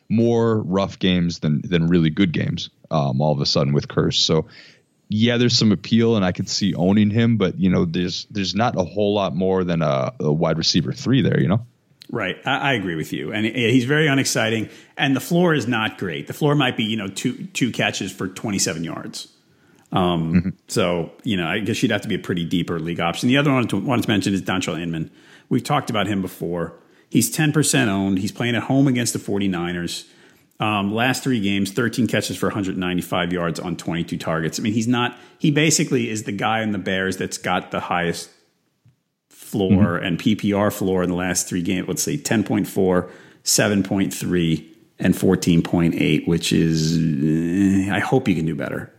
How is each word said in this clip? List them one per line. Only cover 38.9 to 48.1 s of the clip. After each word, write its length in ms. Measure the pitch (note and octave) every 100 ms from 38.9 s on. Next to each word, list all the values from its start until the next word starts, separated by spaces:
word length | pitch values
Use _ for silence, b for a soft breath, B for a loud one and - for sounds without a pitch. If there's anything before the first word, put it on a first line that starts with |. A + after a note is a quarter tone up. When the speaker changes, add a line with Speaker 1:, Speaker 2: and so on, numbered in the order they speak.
| _ _ _ _
Speaker 2:
floor 440 | - - G2+ F#2+
Speaker 1:
Mm-hmm. 320 | F#2 F#2 E2+
Speaker 2:
and 140 | F#2+ E2
P 160 | A2+ G#2+
P 160 | G#2
R 180 | G2 G#2
floor 320 | - F#2+ F#2
in 60 | F2+
the 60 | F2
last 320 | F#2 F2+ -
three 140 | F#2
games. 260 | E2+ F#2 F#2
Let's 140 | E2
see, 120 | - D2+
ten 280 | - A2+
point 240 | G2+ G#2+ F#2
four, 420 | - F#2+ F2+ F2 B B B
seven 400 | - - A2 G2+
point 320 | F#2+ G2 G2
three, 560 | - G2 F2 E2 D#2 - - _ _
and 160 | G2 F#2
fourteen 460 | G2 F#2 - E2+
point 340 | D#2+ F2 E2+ -
eight, 320 | D#2+ D#2 -
which 240 | E2 -
is, 440 | F#2 E2 D#2+ D#2 E2
eh, 920 | D#2+ C#2+ D#2 D#2 E2+ F#2 G2 G2 F#2+
I 60 | G2
hope 300 | -